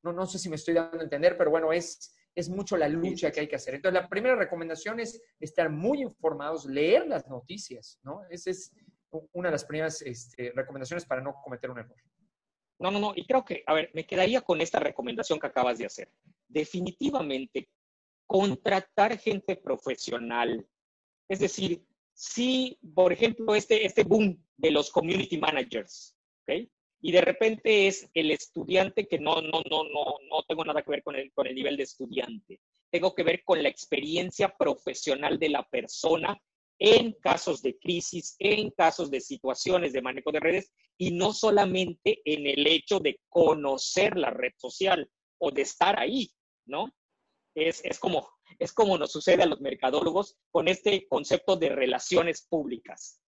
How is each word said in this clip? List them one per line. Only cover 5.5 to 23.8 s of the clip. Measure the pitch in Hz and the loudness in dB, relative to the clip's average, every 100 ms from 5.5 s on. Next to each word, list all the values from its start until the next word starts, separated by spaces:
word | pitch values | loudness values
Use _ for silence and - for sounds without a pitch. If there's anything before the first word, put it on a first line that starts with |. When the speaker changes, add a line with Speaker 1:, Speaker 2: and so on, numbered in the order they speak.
| - 160 | 0 0
Speaker 1:
muy | 151 196 285 | 0 -2 -2
informados, | 262 _ 160 151 147 160 139 | -4 _ -4 -2 -6 -8 -4
leer | 135 156 254 320 | 0 4 4 2
las | 180 135 | -6 -6
noticias, | 127 127 208 - 123 - - | -14 -12 -14 -14 -16 -20 -20
¿no? | 135 175 185 | -16 -16 -14
Esa | 175 185 | -10 -8
es | 185 185 _ _ _ _ | -8 -10 _ _ _ _
u-, | 160 - | -14 -12
una | 175 175 | -6 -2
de | |
las | 151 | -2
primeras, | - 151 160 156 | -4 -4 -4 -6
este, | 135 117 - - 123 123 | -12 -12 -16 -10 -8 -6
recomendaciones | 131 135 131 175 - | -8 -10 -8 -10 -6
para | 127 | -6
no | 135 135 | -6 -12
cometer | 139 123 127 | -14 -12 -10
un | 120 | -12
error. | 120 _ _ _ _ _ _ _ _ _ | -16 _ _ _ _ _ _ _ _ _
Speaker 2:
No, | 180 | -4
no, | 202 | -2
no. | 208 196 | -2 -6
Y | - | 0
creo | 262 - | 0 0
que, | 220 - | -8 0
a | |
ver, | 156 156 | 0 0
me | 160 151 | -8 -4
quedaría | 180 185 247 | 0 2 2
con | - 165 | 0 0
esta | 160 - | 2 0
recomendación | 147 - 120 117 - 156 | -2 -4 -6 -6 -2 -2
que | 135 | -2
acabas | - 123 117 | 0 0 0
de | 110 | -6
hacer. | - - _ _ _ _ 151 156 185 | -10 -16 _ _ _ _ -4 -2 -4
Definitivamente, | 175 - 285 285 151 131 135 - - _ _ _ _ _ _ | -6 -4 -2 -2 -2 -4 -4 -8 -10 _ _ _ _ _ _
contratar | 190 202 - 208 190 - - 208 226 | 2 2 0 0 0 0 2 2 2
gente | 220 202 - 185 | -2 -2 -4 -6
profesional. | - 123 - 120 - 120 117 120 120 113 98 _ _ _ _ _ _ | -4 -4 -4 -6 -6 -6 -4 0 0 -2 -8 _ _ _ _ _ _
Es | 190 | -2
decir, | 196 - 190 170 _ _ _ | -2 -2 -4 -4 _ _ _
si, | - - - 254 262 254 - - | -18 -10 -2 0 0 -2 -8 -4
por | 151 185 | 4 4
ejemplo, | 175 233 220 226 214 | 6 2 2 0 0
este, | 202 214 | 4 2